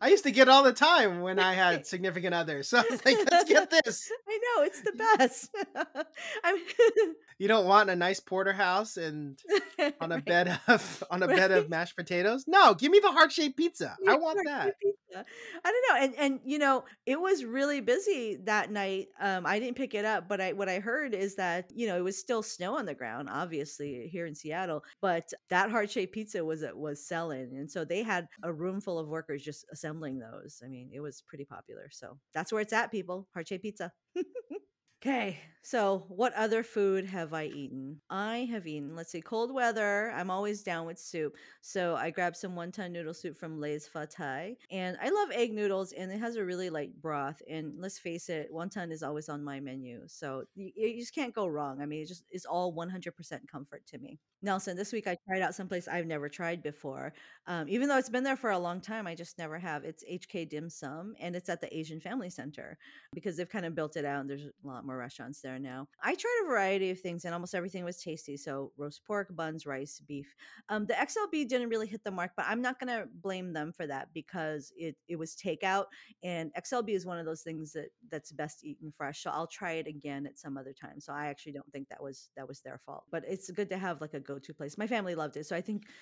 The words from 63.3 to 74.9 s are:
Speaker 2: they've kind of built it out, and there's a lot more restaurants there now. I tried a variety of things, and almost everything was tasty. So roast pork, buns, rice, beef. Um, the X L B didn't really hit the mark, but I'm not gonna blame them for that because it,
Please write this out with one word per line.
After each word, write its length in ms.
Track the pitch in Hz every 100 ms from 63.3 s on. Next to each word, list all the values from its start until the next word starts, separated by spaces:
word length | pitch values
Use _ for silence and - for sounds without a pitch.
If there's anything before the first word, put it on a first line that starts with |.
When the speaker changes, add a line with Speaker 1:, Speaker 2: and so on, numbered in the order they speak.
| 160
Speaker 2:
they've 100 | -
kind 160 | 214 170
of 100 | 160
built 200 | 151 165
it 100 | 143
out, 160 | 143
and 80 | 139
there's 160 | 139 147
a 220 | - 139
lot 180 | 127 135
more 120 | 131
restaurants 440 | 123 - 123 143
there 160 | 135 131
now. 280 | 139 127 143 _
I 100 | 202
tried 280 | 359 466 480
a 40 | 359
variety 440 | 226 190 196 190
of 80 | 185
things, 240 | 180 170 170
and 80 |
almost 220 | 175 180 185
everything 280 | 180 185
was 140 | 175 180
tasty. 400 | 170 156 - 143
So 340 | 156 139 135 -
roast 240 | 147 - -
pork, 300 | 202 185 165
buns, 300 | 160 160 147
rice, 340 | 135 147 - 143
beef. 280 | 143 143 _ - - -
Um, 160 | 214 208
the 140 | 175
X 180 | 294 440
L 100 | 403
B 120 | 311
didn't 260 | 247 254 233
really 180 | 226 214
hit 160 | 214
the 80 | 208
mark, 200 | 185 185 -
but 80 | 160
I'm 140 | 226
not 180 | 254 254
gonna 260 | 254 233 180 175
blame 300 | 190 185 185
them 200 | 160 156 170
for 120 | 151
that 220 | 135 139
because 580 | 160 - 185 156 151 131 -
it, 180 | 165